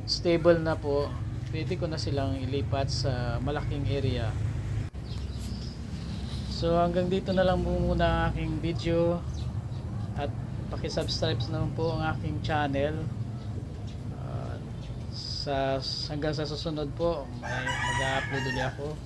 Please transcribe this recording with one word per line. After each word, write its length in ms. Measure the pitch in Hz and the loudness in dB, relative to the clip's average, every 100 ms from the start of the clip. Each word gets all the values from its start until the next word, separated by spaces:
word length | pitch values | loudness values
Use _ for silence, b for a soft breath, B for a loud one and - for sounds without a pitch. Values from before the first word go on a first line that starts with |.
stable 640 | - - 180 170 165 165 160 | -2 0 4 6 8 6 6
na 80 | 156 | 0
po, 320 | 147 143 143 127 - - - 156 | 2 0 0 -2 -4 -4 -4 -4
pwede 240 | 139 180 | -2 -2
ko 80 | 170 | -2
na 80 | 156 | -2
silang 400 | 165 139 135 135 | 0 0 2 0
ilipat 480 | 131 139 135 139 135 | 0 0 2 2 2
sa 480 | - 139 127 120 117 | 0 0 0 0 0
malaking 480 | 127 147 139 147 139 | 0 0 0 0 0
area. 480 | 139 135 123 113 - - - - - - - - - - - - - - - - - - - - - - | 2 2 2 0 0 0 -2 -2 -2 -2 -6 -6 -6 -4 -4 -6 -6 -6 -6 -8 -6 -6 -4 -4 -4 -4
So 240 | - 165 170 | 0 4 6
hanggang 320 | 175 175 180 | 6 4 2
dito 240 | 190 190 | 2 2
na 160 | 190 185 | 4 6
lang 160 | 180 | 6
po 80 | 175 | 4
muna 560 | 175 175 175 170 165 165 | 2 4 4 4 6 2
ang 80 | 160 | 2
aking 240 | 160 156 | 0 0
video. 640 | 160 165 165 170 170 170 - - - - - - - - - - | 0 0 2 4 4 2 -2 -4 -4 -4 -6 -6 -6 -4 -4 -2
At 160 | - - - - - | -2 -4 -6 -6 -4
pakisubscribe 640 | - 160 170 151 - 165 160 - | -4 -2 0 0 2 2 2 0
naman 240 | 160 156 - | 0 0 2
po 160 | 160 | 0
ang 80 | 160 156 156 | 2 0 0
aking 240 | 165 151 | -2 -2
channel. 640 | - 151 147 139 147 156 160 - - - - - - - - - - - | 0 2 2 2 2 0 -4 -4 -4 -6 -6 -6 -6 -8 -8 -8 -8 -6
Ah, 400 | - - - - - - - - - | -6 -4 -4 -6 -8 -8 -8 -6 -6
sa, 640 | - - - - 139 135 135 131 - - | -8 -6 -4 -2 0 2 0 -2 -4 -4
hanggang 240 | 151 156 | -2 0
sa 160 | 147 147 | 0 -2
susunod 400 | 151 175 151 147 - | -2 -2 -2 -4 0
po, 320 | 170 165 135 - | 0 0 -4 -6
may 160 | 120 | -4
mag-upload 960 | 123 127 988 960 960 135 135 120 135 131 | -4 -2 0 0 2 2 0 0 -2 0
ulit 160 | 127 127 | 0 -2
ako. 220 | 120 143 147 | -2 -6 -6